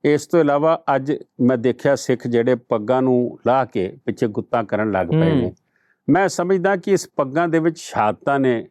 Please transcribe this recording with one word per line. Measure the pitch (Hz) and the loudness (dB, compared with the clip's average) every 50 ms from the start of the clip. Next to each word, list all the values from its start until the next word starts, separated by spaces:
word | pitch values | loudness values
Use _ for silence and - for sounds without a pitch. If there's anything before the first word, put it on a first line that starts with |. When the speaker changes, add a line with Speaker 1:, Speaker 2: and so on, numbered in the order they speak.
| - | 2
Speaker 1:
ਇਸ | 147 147 147 - | 2 0 0 0
ਤੋਂ | _ - 170 | _ 2 4
ਇਲਾਵਾ | 156 143 143 143 151 160 165 160 _ - 139 | 4 4 2 2 2 2 0 0 _ -2 -2
ਅੱਜ | 135 131 143 147 - - _ _ - | -2 0 -4 -6 -6 -8 _ _ 0
ਮੈਂ | 127 120 131 | 2 2 2
ਦੇਖਿਆ | 120 113 127 117 - - 143 139 | 2 0 -2 -2 0 0 0 0
ਸਿੱਖ | 127 - - 127 113 - | 0 0 -4 -4 -2 -2
ਜਿਹੜੇ | 123 117 117 117 127 127 | 0 0 2 2 2 0
ਪੱਗਾਂ | 117 _ _ 120 110 107 110 127 127 | -2 _ _ -4 -4 0 0 0 0
ਨੂੰ | 131 131 127 123 123 117 - - _ | 2 2 2 2 0 -2 -6 -4 _
ਲਾਹ | 117 127 131 127 | 0 2 2 0
ਕੇ | 107 _ 104 90 98 - - _ | -2 _ -4 -4 -4 -6 -8 _
ਪਿੱਛੇ | - 101 - 127 | -8 -4 -2 -4
ਗੁੱਤਾਂ | 110 101 113 101 _ - 117 107 | -2 -2 -6 -6 _ -4 -4 -2
ਕਰਨ | - 107 101 107 110 | -2 -4 -2 -2 -2
ਲੱਗ | 98 95 92 | 0 -2 -2
ਪਏ | 85 156 160 165 165 156 | 0 0 0 2 2 0
ਨੇ। | 131 117 | 0 -2
Speaker 2:
ਹੂੰ। | - - _ _ _ _ _ _ _ _ _ _ - | -4 -8 _ _ _ _ _ _ _ _ _ _ 0
Speaker 1:
ਮੈਂ | 143 185 196 | 2 2 2
ਸਮਝਦਾ | 180 - - 175 180 196 190 170 196 202 | 0 -2 -2 -2 0 0 0 0 0 -2
ਕਿ | 185 - 202 | -2 0 0
ਇਸ | 196 170 - - _ | 0 0 -2 -4 _
ਪੱਗਾਂ | - 147 131 135 160 175 | -4 -4 -2 -2 -2 -2
ਦੇ | 165 151 165 | 0 0 0
ਵਿੱਚ | 156 170 165 - | 0 0 -2 -4
ਸ਼ਹਾਦਤਾਂ | - - - 120 107 107 - - - 143 139 139 | -16 -8 -2 0 0 0 -2 -2 -2 -2 0 2
ਨੇ | 135 127 120 113 82 - | 2 0 0 -2 -4 -10